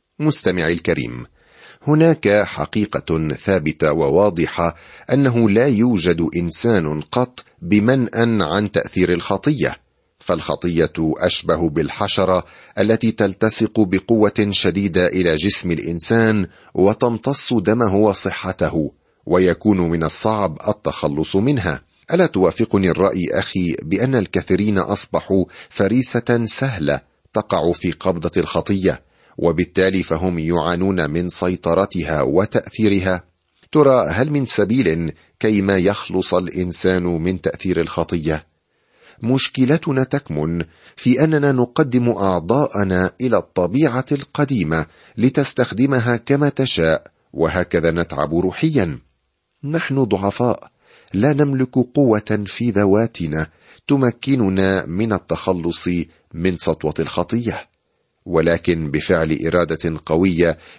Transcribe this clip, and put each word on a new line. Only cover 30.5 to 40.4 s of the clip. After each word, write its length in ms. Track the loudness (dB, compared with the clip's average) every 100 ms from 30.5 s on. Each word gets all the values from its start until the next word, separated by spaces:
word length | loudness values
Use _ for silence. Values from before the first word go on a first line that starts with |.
| 0 0 0 0 0 -2
من 180 | -2 -4
سيطرتها 920 | -4 -4 -2 0 0 0 -2 -4 -2
وتأثيرها؟ 1000 | 0 0 0 -2 -4 -2 0 2 0 -2 -6 _ _ _ _
ترى، 360 | 2 4 4 2
هل 220 | 0 -2
من 160 | -2 -2
سبيل 640 | -2 0 2 0 0 -4 -8 _ _
كيما 360 | 0 2 2 2
يخلص 580 | 2 0 -4 -4 0
الإنسان 680 | 0 -2 -4 -6 -2 0 0
من 380 | 0 -2 -2 -4
تأثير 400 | -4 -6 -2 -2
الخطية؟ 640 | -2 -4 -4 -4 -4 -4 -8 _ _ _ _ _ _ _
مشكلتنا 800 | -2 0 0 0 2 2 0 -2
تكمن 600 | -2 -4 -4 -4